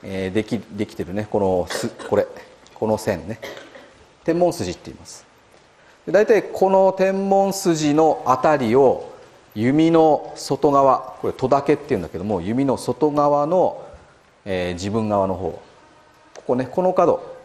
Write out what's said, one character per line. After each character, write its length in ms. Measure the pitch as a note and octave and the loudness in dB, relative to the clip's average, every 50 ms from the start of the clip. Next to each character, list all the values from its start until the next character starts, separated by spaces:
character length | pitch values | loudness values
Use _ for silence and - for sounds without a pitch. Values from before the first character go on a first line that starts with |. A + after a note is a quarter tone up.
え 260 | - G2+ G2 F#2+ F#2+ F#2 | -12 -8 -6 -6 -6 -2
ー、 40 | |
で 100 | F#2 A2 | -2 -2
き-、 160 | G#2 - A#2+ G#2+ F#2+ - | -2 -2 -6 -8 -8 -10
で 140 | - G2+ G#2+ | -8 -8 -8
き 100 | - - | -8 -6
て 80 | - F#2 | -12 -10
る 100 | E2 F2+ | -6 -6
ね。 140 | G#2 G#2+ - | -8 -6 -4
こ 80 | - G#2+ | -2 -2
の 280 | G2+ F#2+ F#2 F2+ E2+ - | 0 0 0 -2 -2 -4
す-、 200 | - - - A2+ - - - - | -6 -8 -8 -8 -10 -10 -6 -2
こ 80 | - | 0
れ。 100 | G2+ F#2+ - - - - - - _ - - - | 0 0 -2 -6 -20 -20 -20 -20 _ -20 -20 -10
こ 120 | - - G#2+ | -6 -2 -2
の 100 | A2 G#2 | -2 -2
線 300 | - - G2+ E2 D#2+ E2+ | -2 -4 -4 -4 -6 -12
ね。 100 | A2+ - - - - - - - - - - - _ _ - _ _ _ _ | -12 -12 -12 -16 -16 -16 -20 -20 -20 -20 -20 -20 _ _ -20 _ _ _ _
天 120 | - E3 | -2 0
文 160 | F3 F3+ F3 | 2 0 0
筋 200 | D#3+ - G2+ F2+ | 0 -2 -6 -6
っ 20 | E3+ | -6
て 60 | - - | -10 -14
言 80 | - - | -20 -18
い 20 | |
ま 100 | - F2 | -18 -20
す。 180 | - - - - _ _ _ _ _ _ _ _ _ _ _ _ _ _ _ _ | -20 -20 -20 -20 _ _ _ _ _ _ _ _ _ _ _ _ _ _ _ _
で、 60 | - | 2
大 140 | D#3+ G3 G#3+ | 2 2 4
体 160 | G#3+ A3+ F#3+ | 6 4 2
こ 280 | - - - - F#3+ F#3+ | 2 -2 -2 0 2 4
の 220 | F#3+ F#3+ F#3+ F#3+ | 4 4 4 4
天 360 | F#3 F#3+ F#3 F#3+ F#3+ F#3+ G3 G3 | 4 2 0 0 0 -2 0 2
文 240 | G3 G3 G3 G3 | 2 2 2 0
筋 420 | F#3 - - F#3 E3 D3+ D#3 D3 C#3+ | -2 -2 0 0 0 2 2 2 4
の 280 | D#3 D#3+ D#3 C#3+ - - | 4 4 4 2 0 0
あ 120 | - B2+ B2+ | 0 0 2
た 180 | - E3 D#3 | 4 2 2
り 180 | C#3+ B2+ A2 A2+ | 2 2 2 4
を 380 | C3 C#3 B2 F#2 D2+ - - - - - - - - _ _ _ | 6 6 6 4 2 -4 -14 -16 -20 -20 -20 -20 -20 _ _ _
弓 360 | G#2+ A2 B2+ C#3 D3+ D#3+ E3 | -2 0 0 2 4 4 4
の 420 | E3 D#3+ D#3+ D#3 D3 - - - - | 6 6 6 6 4 2 -2 -10 -14
外 340 | - - - C#3+ C3+ - D3+ | -14 -6 -6 -4 2 2 4
側、 460 | C#3 C#3 C#3 C3+ B2+ - - - - - | 4 6 6 4 4 2 0 -8 -14 -8
こ 80 | - G#2+ | -6 -6
れ 40 | |
戸 160 | E2+ - C3 B2+ | -4 -2 0 2
竹 260 | C#3+ C#3 C#3 - D3+ | 2 2 2 2 0
っ 20 | |
て 180 | - - - C3+ | 0 0 -4 -4
い 20 | |
う 40 | G2+ | -4
ん 20 | |
だ 60 | E2 D#2 | -4 -6
け 100 | - E2 | -10 -8
ど 60 | F2 | -6
も、 160 | G#2 G#2+ F2+ | -4 -4 -4
弓 240 | E2+ F#2+ A2+ B2+ C#3 | -2 -4 -2 -2 0
の 120 | C#3 A#2+ | 0 -2
外 340 | G2+ - - B2 - D3+ D3+ | -2 -4 -6 -2 0 -2 0
側 360 | C#3+ D3 D3 D3 D3 C#3+ D3 | 2 2 2 2 2 0 0
の、 380 | D3+ F3 F#3 D#3+ - - - - - - - - _ _ _ _ _ _ _ _ | 0 0 0 0 0 -2 -8 -16 -20 -20 -20 -20 _ _ _ _ _ _ _ _
え 260 | G#2 F#2+ F#2 F2+ F2+ | -6 -4 -4 -4 -4
ー、 40 | F2+ | -6
自 160 | E2+ F2 G2+ | -6 -6 -4
分 180 | G2+ A2+ A2 G#2+ | -4 -2 -2 0
側 180 | G#2 G2+ F#2+ | 0 0 0
の 80 | F#2+ F#2+ | 0 -2
方。 260 | F2+ F#2+ E2 - - - - - - _ _ _ _ _ _ _ _ _ _ _ | -4 -6 -8 -8 -10 -18 -20 -20 -20 _ _ _ _ _ _ _ _ _ _ _
こ 80 | - - - | -16 -6 -4
こ 80 | B2+ | -4
ね、 120 | B2 C3 B2+ | -4 -4 -4
こ 120 | - - | -4 -2
の 100 | F3+ F#3 | 0 0
角。 440 | F#3 F#3 F3 D#3 G2 - - - - - - | 2 4 4 2 2 0 -2 -12 -18 -20 -20